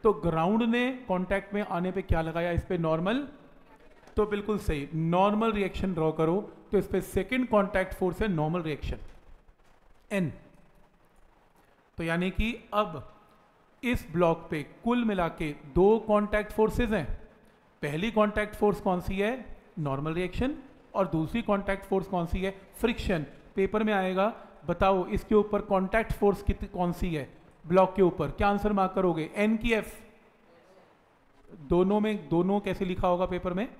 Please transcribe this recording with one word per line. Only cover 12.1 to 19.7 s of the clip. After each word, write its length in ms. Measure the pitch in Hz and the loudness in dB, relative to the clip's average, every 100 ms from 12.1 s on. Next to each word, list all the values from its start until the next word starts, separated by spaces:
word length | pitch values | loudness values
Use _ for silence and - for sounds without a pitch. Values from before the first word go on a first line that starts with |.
| 170 185 | 0 0
कि 380 | 185 220 233 - | 0 0 -2 -2
अब 400 | 208 202 151 - - _ _ _ _ _ _ | -2 0 -4 -14 -20 _ _ _ _ _ _
इस 280 | - 240 - | -2 -2 -2
block 360 | 165 170 165 - | 2 2 2 -4
पे 120 | 156 | -6
कुल 420 | 139 - 233 240 | -6 -6 0 2
मिला 240 | 226 196 165 | 2 0 -2
के 240 | - 156 | -2 -8
दो 460 | 147 147 170 196 226 | -8 -2 4 6 6
contact 540 | 220 208 208 208 208 | 4 2 2 -2 -2
forces 420 | - 220 233 233 | 0 2 2 0
हैं। 300 | 208 131 - - - _ _ _ _ | 0 -2 -6 -8 -20 _ _ _ _
पहली 280 | 147 151 185 | -6 -2 0
contact 440 | 214 208 208 208 | 2 2 0 -6
force 260 | - 208 185 | 2 2 2
कौन 200 | 196 180 | -2 -2
सी 160 | - 190 | -2 -2
है? 400 | 208 262 - - - | -2 -2 -10 -16 -14